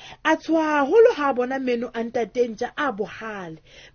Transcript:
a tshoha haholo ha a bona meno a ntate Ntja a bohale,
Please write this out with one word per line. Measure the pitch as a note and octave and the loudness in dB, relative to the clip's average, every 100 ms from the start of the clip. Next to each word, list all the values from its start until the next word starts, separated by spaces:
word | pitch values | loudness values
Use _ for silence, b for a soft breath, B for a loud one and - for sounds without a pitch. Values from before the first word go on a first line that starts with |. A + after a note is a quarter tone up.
| B B | B B
a | D#4 D#4+ | 0 0
tshoha | - D#4+ D#4 D4 C4+ | 2 0 2 0 4
haholo | A4+ A#4+ | 6 6
ha | D4+ C#4 | 4 0
a | |
bona | A#3+ B3 C4+ | 0 -2 -2
meno | B3+ A#3 A#3+ | -2 -2 -4
a | A#3 | -6
ntate | A#3 B3 G#3+ B3 A#3+ | -4 -4 -2 0 -2
Ntja | G3+ A#3+ - | -2 -6 -2
a | C#4+ | -4
bohale, | G3+ G3+ - A3 G3+ E3+ D#3+ b b b | -2 -8 -8 -10 -10 -12 -14 b b b